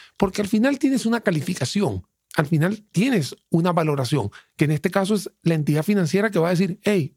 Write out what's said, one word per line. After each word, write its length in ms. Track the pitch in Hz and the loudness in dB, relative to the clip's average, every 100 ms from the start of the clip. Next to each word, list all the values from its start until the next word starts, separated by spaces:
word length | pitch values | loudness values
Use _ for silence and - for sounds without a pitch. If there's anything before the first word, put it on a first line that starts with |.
| - - | -12 -2
Porque 280 | 196 190 | -2 -2
al 40 | 202 | -2
final 300 | 214 262 285 | 2 2 2
tienes 300 | 269 262 226 | 0 0 0
una 140 | 233 | -2
calificación. 840 | 214 160 135 - 127 202 175 95 - _ _ - | 0 -2 -2 -4 -4 -2 -2 -2 -10 _ _ -4
Al 80 | 143 | 0
final 360 | 156 170 214 - | 2 0 -2 -6
tienes 420 | 165 254 226 127 - - | 0 2 0 -2 -8 -2
una 240 | 165 180 | 0 2
valoración, 580 | 170 156 139 123 147 101 - - - | 2 0 0 0 -2 -2 -8 -10 -2
que 80 | |
en 80 | 147 | 0
este 180 | 151 190 | 0 0
caso 260 | 196 190 214 | -2 0 -2
es 140 | - _ | -4 _
la 100 | 165 | -2
entidad 300 | 165 143 151 | 0 0 0
financiera 480 | 160 202 165 190 214 | 2 2 2 0 0
que 80 | 190 | 0
va 80 | 165 | 0
a 40 | |
decir, 280 | 175 190 185 | 2 0 -2
"Hey, 320 | - 202 139 | 0 0 -2